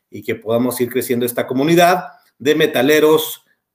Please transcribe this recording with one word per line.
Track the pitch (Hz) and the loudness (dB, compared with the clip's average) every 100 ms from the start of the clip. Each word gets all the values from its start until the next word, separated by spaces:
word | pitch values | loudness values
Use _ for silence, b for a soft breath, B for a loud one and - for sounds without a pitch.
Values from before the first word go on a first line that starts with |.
| _ | _
y | 101 | -12
que | 110 110 | -10 -8
podamos | 104 117 123 117 | -2 -2 -2 -2
ir | 120 | -4
creciendo | 127 113 120 120 | -2 -2 -2 -2
esta | 120 | -4
comunidad | 120 131 151 170 175 180 - B B _ | -4 -2 2 4 4 2 -4 B B _
de | 127 | -2
metaleros | 151 156 135 135 151 156 156 - - _ _ _ | 0 0 0 2 4 4 2 -2 -12 _ _ _